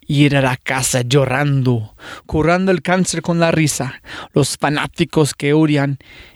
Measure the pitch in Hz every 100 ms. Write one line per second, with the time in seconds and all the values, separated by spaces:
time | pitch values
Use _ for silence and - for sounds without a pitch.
0 | - 143 143 139 135 127 - 135 - 127
1 | 120 139 135 131 147 139 127 117 107 -
2 | - - - 160 156 180 190 180 - 185
3 | 180 165 175 170 165 165 151 - 131 -
4 | - - - 147 139 - 143 147 143 -
5 | 160 160 147 - 143 156 156 147 139 139
6 | - - -